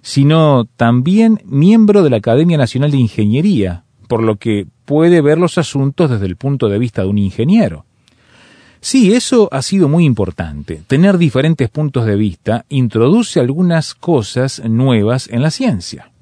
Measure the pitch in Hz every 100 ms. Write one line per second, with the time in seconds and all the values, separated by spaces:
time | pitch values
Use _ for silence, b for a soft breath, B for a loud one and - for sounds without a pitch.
0 | - 139 139 160 156 131 110 - 117 123
1 | 139 208 226 214 - 139 175 226 214 208
2 | 156 117 117 123 175 156 123 127 147 139
3 | 117 - 104 127 202 147 92 87 - _
4 | - 113 113 104 117 104 95 _ - 147
5 | 170 175 143 156 180 - 151 139 139 -
6 | 156 113 98 85 139 139 110 101 123 -
7 | 95 104 98 - 131 220 127 78 - _
8 | b b b b b b b b - 262
9 | 196 233 - 240 202 139 - 196 143 165
10 | 160 107 90 - 82 73 73 80 - 139
11 | 190 185 165 131 151 160 117 147 151 131
12 | 113 101 107 85 - 117 - 139 120 110
13 | 123 220 220 165 123 151 180 165 - -
14 | - 147 104 123 131 - 110 113 135 113
15 | 104 127 - 117 151 - 262 104 - -
16 | - _